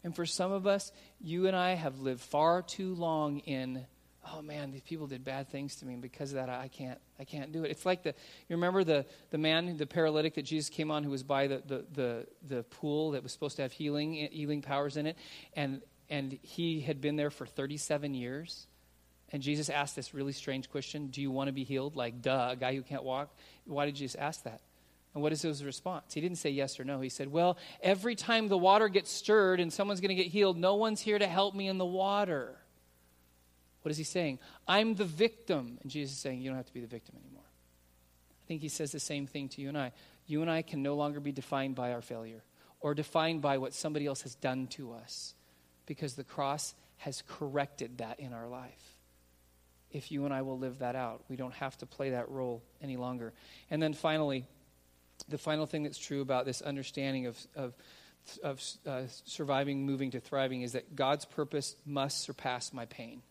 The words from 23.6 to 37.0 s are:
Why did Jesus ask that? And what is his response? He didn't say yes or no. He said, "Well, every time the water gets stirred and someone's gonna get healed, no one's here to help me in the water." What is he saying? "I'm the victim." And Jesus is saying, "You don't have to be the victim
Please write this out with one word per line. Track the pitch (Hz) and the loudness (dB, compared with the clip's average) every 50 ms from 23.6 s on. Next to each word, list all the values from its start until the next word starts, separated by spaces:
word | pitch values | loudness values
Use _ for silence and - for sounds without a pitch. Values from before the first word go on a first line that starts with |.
| _ | _
Why | - 147 143 147 | -4 0 2 2
did | 147 143 | 2 0
Jesus | 139 139 127 - | -4 -6 -6 -4
ask | - 143 151 160 - - | -2 -4 -4 -4 -6 -10
that? | 120 110 - _ _ _ _ - _ _ _ _ _ - | -12 -12 -12 _ _ _ _ -20 _ _ _ _ _ -6
And | 147 | 0
what | 147 151 | 0 0
is | 156 147 | 0 0
his | 170 165 151 139 143 | 0 -2 -2 -2 -6
response? | 143 131 - - 185 180 147 - - - | -8 -8 -6 -6 -6 -6 -6 -8 -6 -4
He | 156 | -2
didn't | 156 180 175 | -2 -2 -2
say | 170 - 151 | -2 -2 -2
yes | 139 139 139 135 - - | 0 0 -2 -2 -2 -6
or | 131 | -6
no. | 135 143 131 | -4 -4 -4
He | 131 131 | -4 -4
said, | - - 139 139 | -4 -6 -6 0
"Well, | 143 165 170 180 175 - - - - - | 4 4 4 4 4 2 -8 -16 -12 0
every | - 185 196 190 196 240 233 | 4 4 4 4 2 -2 -2
time | - - - 233 226 220 | 0 2 4 4 4 6
the | 208 196 180 | 4 4 8
water | 175 190 196 214 220 208 | 10 10 10 10 8 6
gets | 185 196 175 - | 6 4 2 2
stirred | - - - - 208 220 196 185 185 180 | -8 -4 4 8 8 8 10 8 6 6
and | 175 165 | 4 2
someone's | - - 196 202 208 180 | 2 0 0 0 0 0
gonna | 185 190 190 | 2 2 4
get | 180 185 175 | 2 2 2
healed, | 165 208 202 190 180 | 6 6 6 6 6
no | 170 175 185 202 | 6 4 6 6
one's | 208 220 220 214 208 | 6 4 2 2 0
here | - 220 208 208 | 2 2 4 4
to | 208 | 4
help | 185 170 190 196 202 196 | 4 6 4 4 4 2
me | 196 196 | -2 0
in | 190 190 185 | 0 2 2
the | 185 | 0
water." | 175 180 185 190 196 202 202 208 185 160 139 120 113 - - - _ _ _ _ _ _ _ _ _ _ _ _ _ _ _ _ _ _ _ _ _ _ _ | 0 2 2 2 4 4 4 4 2 2 -2 -2 -4 -8 -16 -20 _ _ _ _ _ _ _ _ _ _ _ _ _ _ _ _ _ _ _ _ _ _ _
What | - 156 | -4 -4
is | 151 151 | -2 -2
he | 156 | -4
saying? | - - 185 170 147 131 127 - - - - _ - | -2 0 0 0 0 -2 -4 -10 -20 -20 -10 _ 4
"I'm | 180 208 220 226 220 | 6 6 6 4 2
the | 190 208 | 2 0
victim." | 175 151 156 220 226 - - - - 180 143 127 117 123 - | 0 4 4 4 4 4 -2 -2 0 0 0 0 -4 -10 -12
And | - 135 | -12 -8
Jesus | 139 151 143 135 | -6 -4 -4 -4
is | 139 - | -6 -4
saying, | - 139 131 127 | -4 -4 -4 -2
"You | 127 135 | -4 -4
don't | 131 | -4
have | 131 123 | -6 -8
to | - - | -10 -12
be | 127 | -12
the | 120 | -10
victim | 117 123 113 | -10 -12 -12